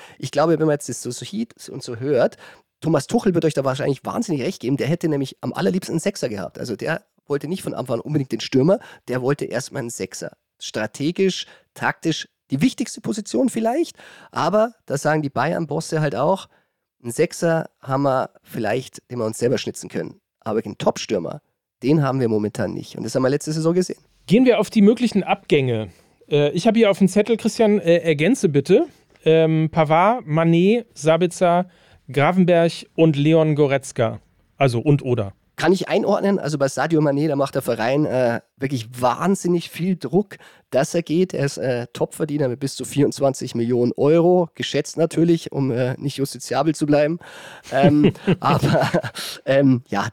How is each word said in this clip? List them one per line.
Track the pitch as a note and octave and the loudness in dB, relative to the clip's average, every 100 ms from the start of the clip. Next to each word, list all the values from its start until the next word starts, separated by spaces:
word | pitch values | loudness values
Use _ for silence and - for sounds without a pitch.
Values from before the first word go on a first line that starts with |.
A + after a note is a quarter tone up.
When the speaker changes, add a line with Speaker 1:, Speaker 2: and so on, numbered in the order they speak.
| - - | -10 -12
Speaker 1:
ich | C3+ | -6
glaube, | C#3 E3 D#3 | 0 2 2
wenn | D#3 | 2
man | |
jetzt | D3 - | -2 -4
das | A#2+ | -10
so | B2 | -10
sieht | B2 - G3+ A#3 - - | -12 -10 -8 -10 -12 -16
und | C3+ | -14
so | C3 A2+ | -12 -8
hört, | C3+ C3 B2+ - - - _ _ | -2 2 0 -2 -20 -20 _ _
Thomas | D#3 D#3 - | -2 -2 0
Tuchel | A#3+ G3+ | -2 0
wird | E3+ D#3+ | 2 0
euch | |
da | D3 | 0
wahrscheinlich | C3+ C3 C#3+ C3+ | -2 -2 -4 -4
wahnsinnig | - - A#3 D3+ | -6 -6 -4 -4
recht | B2+ - | -4 -6
geben. | A2+ C#3 | -4 -2
Der | A2+ | -2
hätte | E3+ E3 | -2 -2
nämlich | C#3+ C3+ - | -2 -4 -8
am | - | -10
allerliebsten | - F#3 F#3 - | -4 -2 -2 -2
einen | E3 | -4
Sechser | G3 G#3 B2 | -4 -4 -6
gehabt. | G2+ D#2+ - | -6 -10 -10
Also | A#2 G#2 | -8 -6
der | C3 D#3+ _ _ - | -6 -6 _ _ -6
wollte | C#3+ D3 | -6 -4
nicht | F#3 | -8
von | - | -8
Anfang | - B2+ A#2 | -8 -4 -6
an | |
unbedingt | - D3+ C3 | -2 -4 -4
den | A2+ | -6
Stürmer, | - C3 C#3+ G3 - - - | 0 2 4 2 -2 -18 -8
der | B2+ | -4
wollte | B2+ D3 - | -2 -2 -4
erstmal | A#2 - C3 | -6 -8 -10
einen | A#2+ | -10
Sechser. | - F#2+ - - _ _ - | -8 -10 -10 -14 _ _ -18
Strategisch, | - A#2 A2 - C#3+ F3 F#3+ F3+ - - _ | -10 -6 -6 -4 -4 0 0 -2 -10 -18 _
taktisch | - A#2+ - E3 D#3 - _ - | -6 -4 -2 -4 -4 -8 _ -8
die | C3+ | -2
wichtigste | B3+ - - - | -2 -2 -10 -8
Position | A#3+ A3+ G3+ B3+ B3+ | -8 -8 -4 -2 -2
vielleicht, | A#3 A3 C4+ E4 - - - - | 0 -2 -2 -4 -8 -20 -20 -12
aber | - D3 G#3 A#3 - - | -4 0 2 0 -4 -8
da | C#3+ | -4
sagen | D3+ D#3 | 0 0
die | C#3+ | -2
Bayern-Bosse | - C#3 F3+ D#3 D3+ - D#3+ | -2 -2 -2 -4 -6 -4 -2
halt | D3+ G2+ | -2 0
auch, | D3+ F#3+ - _ _ _ _ _ | 0 0 -4 _ _ _ _ _
einen | A#2+ | -8
Sechser | A#2 F3 - E3+ E3 - _ | -2 -2 0 0 0 -4 _
haben | C3 C3+ | -4 0
wir | C#3+ C3 - _ | 0 0 -2 _
vielleicht, | _ - G#2 B2 B2 - - | _ -6 -4 -4 -6 -18 -12
den | B2 | -6
wir | A2 | -6
uns | A2+ | -2
selber | A#2+ - | -2 -2
schnitzen | - - - | -4 -12 -10
können. | G#2 D#2+ - _ _ | -8 -8 -12 _ _
Aber | - G#2+ | -6 -4
den | G#2+ - | -6 -4
Top-Stürmer, | - - - G#2 E2 D3 _ _ _ _ | -4 -4 -4 -4 -4 -12 _ _ _ _
den | B2+ D#3+ | 0 2
haben | C#3 C3 | 2 0
wir | A#2 | 0
momentan | G#2+ G#2 - F#2 | 0 -2 -4 -6
nicht. | F#2 - - | -6 -12 -10
Und | |
das | A2 C3+ | -6 -2
haben | |
wir | C3 | 0
letzte | C#3+ - | -2 -4
Saison | D#3 D#3+ | -2 0
gesehen. | F3 F#3 - _ _ - | 0 -2 -6 _ _ 2
Speaker 2:
Gehen | G#3 B3+ | 4 6
wir | A3+ | 4
auf | G#3 | 2
die | A3 | 4
möglichen | G3+ A#3 A#3 G3+ | 4 4 2 0
Abgänge. | E3 G3 - D#3 C3 A2+ G#2 - _ _ - | 0 -2 0 0 2 -2 -6 -12 _ _ -2
Äh, | D3 D3 | 0 2
ich | F3 A#3 | 2 2
habe | A3 | 4
hier | G#3+ | 4
auf | F#3 | 4
dem | F#3+ | 2
Zettel, | G#3 G#3 A3 | 2 0 0
Christian, | A3+ - A3 G#3 | -2 2 2 2
äh, | E3 E3+ | 2 2
ergänze | E3 D3 D#3+ C4 F3 | 2 2 2 2 2
bitte. | C#3+ C#3 G3+ E4 _ _ _ | 2 4 4 2 _ _ _
Ähm, | E3 D#3+ D#3+ D#3+ D#3 | 4 4 4 2 0
Pavard, | E3+ D3+ D#3 G3 B3 D#3 | 2 4 4 4 2 0
Mané, | D3+ E3 E3+ F#3 A#3 - | 0 4 4 4 2 -2
Sabitzer, | - D3 E3 F3+ - F3+ F3 F#3 _ _ _ - | -4 2 2 2 0 2 2 0 _ _ _ -6
Gravenberch | C3+ D3 F3+ F3 E3+ E3+ - - - | 2 2 4 4 6 4 0 -8 2
und | E3 C#3+ | 4 4
Leon | D3 D#3+ D#3 D3 | 4 4 4 2
Goretzka. | C#3+ C3+ - - A2+ A2+ _ _ _ - | 2 0 -4 -2 -2 -2 _ _ _ 0
Also | C3+ A#2 | 0 2
und | D3 C#3+ | 2 2
oder. | C3 A#2+ G2 - _ - | 2 -2 -4 -10 _ -4
Speaker 1:
Kann | D#3 | 2
ich | F#3 - | 2 2
einordnen, | E3 - G3+ G3 G3 | 0 2 2 2 0
also | D3 D3+ | -2 0
bei | C3+ | -2
Sadio | - D3+ D#3+ | 0 0 2
Mané, | D3+ C#3 D#3 | 2 2 0
da | C#3 | 0
macht | C3+ C#3 | -2 -2
der | |
Verein, | C3 A2+ A2 C#3+ D3+ | -4 -2 0 0 0
äh, | B2 B2 A#2 - - | 2 0 -2 -6 -8
wirklich | C3+ C3+ A2+ B2 | -6 -6 -8 -2
wahnsinnig | B2 A#2 F3 G3 F3 F3 - | -2 0 0 0 0 -2 -4
viel | - F3 F3+ | -6 -4 -4
Druck, | B2 E3 G#3+ - - _ _ | -2 -2 -2 -8 -20 _ _
dass | B2 C#3+ | -2 0
er | F3 | -2
geht. | E3 D#3+ F#3 | 0 0 0
Er | - C#3 | -2 -4
ist, | - | -4
äh, | B2 A#2+ A#2+ | -4 -4 -4
Topverdiener | - D3+ - D3+ D3 C3+ | -6 -6 -4 -4 -2 -2
mit | A#2+ | -4
bis | C#3 - | -6 -8
zu | B2 | -6
vierundzwanzig | - C#3+ - C#3 B2+ C3 A#2 | 0 0 2 0 -2 -6 -4
Millionen | A#2 B2 B2 - | 0 0 0 2
Euro, | C3+ E3 E3+ F3+ E3 - | 4 4 4 4 2 -4
geschätzt | B2 C#3 - - | -4 -4 -4 -2
natürlich, | E3 - E3+ E3 - | -2 2 2 2 -2
um, | C#3 C3 | -4 -2
äh, | A#2+ B2+ - | -2 -2 -4
nicht | C#3 C3+ | -6 -4
justiziabel | C3+ B2 - B2+ D3+ D3 | -6 -6 -4 -2 0 0
zu | D3 | 2
bleiben. | D3 D3+ E3+ - - - - - | 2 2 -2 -10 -20 -20 -20 -4
Ähm, | B2+ C#3+ D3 D3+ - - | 2 4 6 4 2 -2
<laughs> | F3 | 0
aber, | C3 D3+ C#3 C#3+ C3+ F3 - - - - - | 2 2 2 2 2 -2 -4 -10 -12 -10 0
ähm, | C3+ C#3+ B2 - | 4 4 2 0
ja, | G2+ G#2+ | -4 -2